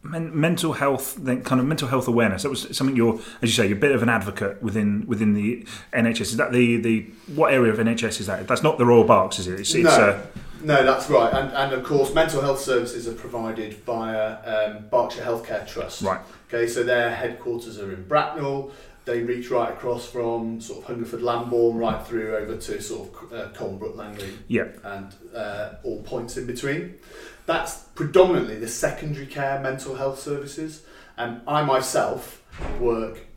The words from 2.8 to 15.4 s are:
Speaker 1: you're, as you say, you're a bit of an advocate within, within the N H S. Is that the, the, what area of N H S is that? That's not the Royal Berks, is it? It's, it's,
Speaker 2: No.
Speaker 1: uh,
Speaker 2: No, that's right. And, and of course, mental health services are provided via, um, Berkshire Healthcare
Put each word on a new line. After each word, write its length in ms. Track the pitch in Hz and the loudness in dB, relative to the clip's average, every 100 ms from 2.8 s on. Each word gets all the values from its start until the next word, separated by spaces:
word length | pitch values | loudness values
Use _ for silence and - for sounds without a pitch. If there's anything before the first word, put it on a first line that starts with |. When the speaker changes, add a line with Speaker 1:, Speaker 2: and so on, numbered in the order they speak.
| 135 127 | 0 4
Speaker 1:
you're, 180 | 113 110 - - | 4 2 -8 -4
as 80 | 117 | 0
you 140 | 113 | 2
say, 40 | 98 | 2
you're 80 | 101 | 4
a 20 | |
bit 120 | 143 | 4
of 100 | 127 | 4
an 60 | 117 | 4
advocate 540 | 113 98 - 101 - | 2 0 -4 -4 -4
within, 420 | 110 107 104 104 113 | -2 0 2 0 0
within 280 | 107 107 | 2 4
the 300 | 104 104 120 - - - | 4 2 -2 -8 -18 -4
N 140 | - 117 | 2 2
H 140 | 113 | 2
S. 100 | 101 | -2
Is 60 | 113 | 0
that 160 | 147 | 2
the, 240 | 123 120 117 | 4 4 4
the, 280 | 113 110 107 - - | 2 0 -2 -16 -8
what 180 | 147 156 | 2 4
area 180 | 135 117 | 6 6
of 60 | 107 | 4
N 80 | 113 | 2
H 160 | 117 | 2
S 160 | 113 - | -2 -2
is 60 | 101 | -4
that? 200 | 92 95 | -4 -2
That's 160 | 123 | 2
not 160 | 151 - | 2 4
the 60 | 120 | 8
Royal 180 | 120 | 8
Berks, 340 | 110 104 95 - | 10 8 6 -2
is 80 | 90 | -4
it? 140 | 92 | -4
It's, 140 | - | 0
it's, 100 | - | 4
Speaker 2:
No. 60 | 160 | 8
Speaker 1:
uh, 280 | - 104 101 - - - - | 8 6 4 -6 -14 -14 -8
Speaker 2:
No, 220 | 151 143 | 2 4
that's 240 | 135 135 - | 6 2 4
right. 240 | - 117 | 4 6
And, 200 | 135 135 | 2 0
and 200 | 139 135 | -2 -2
of 120 | 131 | -2
course, 280 | 127 147 131 | 0 2 4
mental 280 | 160 156 143 | 2 2 2
health 180 | 139 135 | 0 -2
services 460 | - 123 113 117 117 | 0 0 0 -6 -8
are 60 | |
provided 600 | 113 113 117 113 113 107 104 | -10 -8 -6 -6 -6 -8 -10
via, 520 | - 113 113 110 107 110 120 107 107 107 | -6 -4 -4 -2 -4 -4 -6 -2 -2 -4
um, 80 | 107 | 0
Berkshire 320 | 123 - - | 0 0 -4
Healthcare 440 | 120 117 | -4 -4